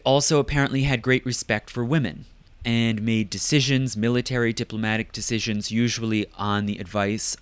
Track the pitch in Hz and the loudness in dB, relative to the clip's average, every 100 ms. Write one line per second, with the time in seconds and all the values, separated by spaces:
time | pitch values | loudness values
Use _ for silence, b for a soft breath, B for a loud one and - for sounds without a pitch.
0 | 127 139 - 151 139 143 139 135 139 127 | 4 4 4 2 2 2 0 0 0 0
1 | 123 127 127 117 - 107 - 123 120 156 | 2 0 0 -4 -2 -2 -4 -4 0 0
2 | 113 - - - - - 117 117 117 110 | 0 -6 -16 -20 -20 -8 -2 2 2 0
3 | 113 110 104 98 - 151 131 131 131 107 | 0 0 0 -2 2 2 2 0 0 -2
4 | 113 123 123 127 117 113 120 110 110 110 | 0 0 0 0 0 -2 -6 -4 -2 -2
5 | 110 - 101 117 117 104 - 110 120 113 | -4 -6 -4 -2 -2 -4 -2 0 0 0
6 | 113 110 101 - 104 101 104 104 90 104 | 0 0 -2 -4 -2 0 0 -4 -4 -2
7 | 101 107 - - | 0 -2 -4 -4